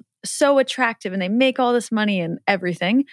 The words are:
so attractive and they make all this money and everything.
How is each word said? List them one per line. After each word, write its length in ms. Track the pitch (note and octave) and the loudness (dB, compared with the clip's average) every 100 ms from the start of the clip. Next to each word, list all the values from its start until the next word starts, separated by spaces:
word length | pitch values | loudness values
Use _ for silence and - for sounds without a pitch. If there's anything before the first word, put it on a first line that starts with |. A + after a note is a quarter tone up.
| - _ - | -14 _ -10
so 340 | - C#4+ C#4 | 0 2 4
attractive 540 | C4 - A#3+ A3+ G3 | 2 0 -2 -2 -6
and 80 | F#3+ | -4
they 80 | F3+ | -2
make 300 | A3+ C4 B3+ | 2 2 2
all 140 | B3 | 0
this 180 | A#3+ A3+ | 0 -2
money 300 | A3 G#3 F#3+ | -2 0 0
and 180 | E3 - - | -2 -4 -2
everything. 580 | F#3+ F3 E3+ F3+ B3 C#4 | -2 -2 -4 0 0 0